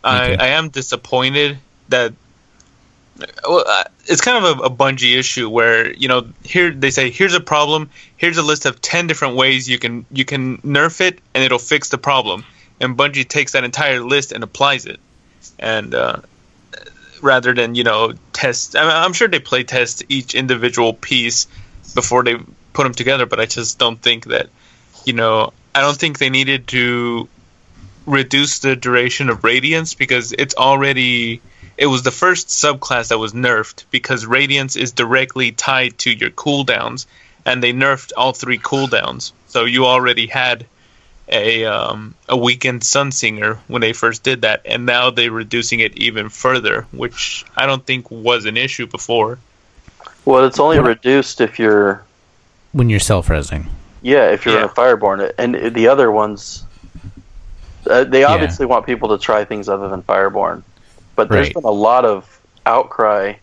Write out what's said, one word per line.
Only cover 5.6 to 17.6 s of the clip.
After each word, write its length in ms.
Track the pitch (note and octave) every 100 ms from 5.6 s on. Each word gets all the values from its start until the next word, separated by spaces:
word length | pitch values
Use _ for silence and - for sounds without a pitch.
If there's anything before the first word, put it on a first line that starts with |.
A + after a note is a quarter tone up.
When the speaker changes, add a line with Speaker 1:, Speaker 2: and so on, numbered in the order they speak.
| A#2 A2+ A2+
Speaker 1:
you 140 | - C3
know, 180 | B2+ A2+ -
here 260 | - F3+ F3
they 200 | C3+ C3+
say, 180 | C3+ C3
"Here's 240 | B2 F#3+
a 60 | F3+
problem. 500 | - D3+ D3 D#3 D#3 - - _
Here's 200 | E3+ E3
a 60 |
list 220 | D3+ D3+ C#3
of 160 | A#2+
ten 260 | - E3+ F3
different 280 | D#3+ C#3 B2
ways 340 | C3 C3 B2+
you 100 | B2
can, 260 | A#2 A#2 A2
you 140 | C3+ C3
can 320 | C#3 B2+ A#2+
nerf 400 | C#3+ C#3 E3 E3
it, 200 | F#3 F3+ _
and 80 | C3
it'll 140 | C3 B2
fix 320 | - D3+ -
the 80 | C3+
problem." 460 | - C3+ G#2+ F#2 - _ - _
And 160 | B2+ B2
Bungie 300 | C#3+ C#3+ B2+
takes 260 | D3 C#3
that 100 | C3+
entire 380 | B2 C3 D3 B2+
list 320 | A#2+ C#3 C3+
and 100 | G#2+
applies 420 | A2 - C#3 C3+ -
it, 140 | - _ _ _ _ - -
and, 380 | A2 A2 G#2 B1
uh, 220 | B1 - - _ _ _ _ - - - - C#2+
rather 320 | C#3 C3 B2
than, 200 | B2